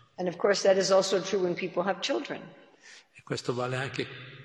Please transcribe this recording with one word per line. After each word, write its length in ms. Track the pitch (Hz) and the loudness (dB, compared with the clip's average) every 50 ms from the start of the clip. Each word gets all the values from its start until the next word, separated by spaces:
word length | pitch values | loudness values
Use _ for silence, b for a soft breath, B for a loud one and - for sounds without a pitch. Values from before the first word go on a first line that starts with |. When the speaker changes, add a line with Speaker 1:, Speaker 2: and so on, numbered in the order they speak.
| _ _ - | _ _ -8
Speaker 1:
And 100 | - 180 | -4 -4
of 100 | 180 160 | -4 -2
course, 260 | - - 202 196 - | 0 2 2 2 4
that 160 | - 196 190 196 | 6 4 4 6
is 120 | 185 175 | 4 6
also 300 | 196 190 190 - 214 185 | 6 4 6 4 2 0
true 220 | 165 - 214 196 | 0 0 0 0
when 100 | 180 175 | 2 0
people 300 | 165 - 196 165 - 175 | 0 -2 -4 -4 -2 -2
have 180 | 170 202 185 185 | 0 -2 -2 -2
children. 400 | - - 294 339 277 - 147 - - - - - - - B B B B B B B B | -2 -2 -2 -2 -2 -6 -10 -10 -10 -16 -20 -20 -20 -20 B B B B B B B B
Speaker 2:
E 100 | _ - | _ -20
questo 300 | - - 135 - - - | -8 -6 -6 -4 -4 -4
vale 240 | 123 123 123 127 131 | -4 -2 -2 -2 -2
anche 300 | 127 139 120 - - 123 - - - - - - - | -4 -4 -6 -6 -6 -8 -8 -10 -16 -16 -18 -18 -20